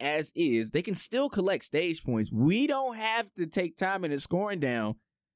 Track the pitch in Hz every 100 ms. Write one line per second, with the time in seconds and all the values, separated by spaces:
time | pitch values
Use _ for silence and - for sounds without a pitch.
0 | 139 151 151 - 165 113 113 147 175 185
1 | - 240 277 - 185 185 - 147 175 160
2 | - 117 107 110 135 208 294 269 269 226
3 | 220 226 214 - 165 196 180 - 190 196
4 | 170 143 - 175 208 196 139 120 107 110
5 | _ _ _